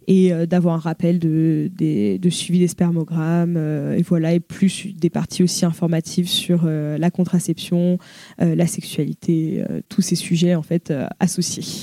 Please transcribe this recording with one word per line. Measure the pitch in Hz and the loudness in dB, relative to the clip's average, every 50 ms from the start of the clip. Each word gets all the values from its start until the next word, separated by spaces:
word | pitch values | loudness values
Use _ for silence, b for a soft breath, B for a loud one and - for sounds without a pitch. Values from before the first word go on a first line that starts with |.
| _ | _
et, | - 190 190 185 180 175 | 4 4 6 6 4 4
euh, | 165 170 | 0 0
d'avoir | 165 180 180 170 175 165 | 2 2 2 4 2 0
un | 165 | 0
rappel | 156 165 160 - - 170 175 | -2 -4 -2 0 0 0 2
de, | 175 170 160 156 160 160 165 156 151 151 180 185 | 2 2 2 2 2 2 2 2 0 -2 -4 -2
des, | - 165 156 151 - - 208 190 190 | -2 -2 0 0 0 0 0 0 0
de | 180 180 | 0 0
suivi | 165 - - - 175 180 | 0 -2 -2 0 2 2
des | 180 | 2
spermogrammes, | 170 - - 180 170 170 165 156 - 165 165 156 160 170 170 170 175 170 | 2 2 0 0 2 2 0 -2 -2 -2 -2 0 0 2 2 2 0 0
euh, | 165 156 151 151 147 143 147 143 | 0 -2 -2 -2 -2 -2 0 0
et | - | 0
voilà, | 170 - 175 165 160 160 170 | 2 2 2 2 2 2 0
et | 175 | 0
plus | 165 - 160 - 196 185 - - - 202 190 | -2 -4 -2 0 0 0 0 -2 -8 -12 -4
des | 165 - 165 | -2 -2 -2
parties | - 151 165 - - - 180 | 0 -2 -4 -4 0 0 0
aussi | 170 - - 185 | 0 0 0 -2
informatives | 170 160 - 175 170 165 160 - - - 185 175 | -2 0 0 -2 -2 0 -2 -4 -2 -2 -2 -2
sur, | 180 - - - - 175 170 170 | -2 -2 -2 0 0 0 2 2
euh, | 160 156 151 151 151 151 | 0 0 -2 -4 -4 -2
la | 151 160 180 | 0 0 0
contraception, | - - 180 170 - 175 - - 160 - - - 180 175 175 180 180 180 B B B B B B B - | 0 0 0 0 0 0 0 -2 -4 -4 -4 -2 0 2 2 2 0 0 B B B B B B B 0
euh, | 175 170 160 | 0 2 2
la | 160 175 | 2 2
sexualité, | 165 - - - - - - 147 - 156 - - - 165 160 160 156 - - - - | 0 0 -4 -8 -6 -4 -4 -4 -4 -4 -4 -2 0 0 0 0 -2 -2 -4 -4 -4
euh, | - - - | -6 -8 -8
tous | - - - | -4 -2 -2
ces | 185 - 175 | 0 0 -2
sujets, | 170 - - 175 160 175 175 180 | -4 0 0 0 2 4 2 2
en | 160 | 0
fait, | 147 - 170 175 - - | 0 -2 -2 -2 -2 -4
euh, | 156 131 98 - - - | -4 -4 -4 -6 -2 -2
associés. | 196 170 - - 170 - - - - - - - | -2 0 0 -2 -4 -4 -6 -8 -10 -10 -10 -10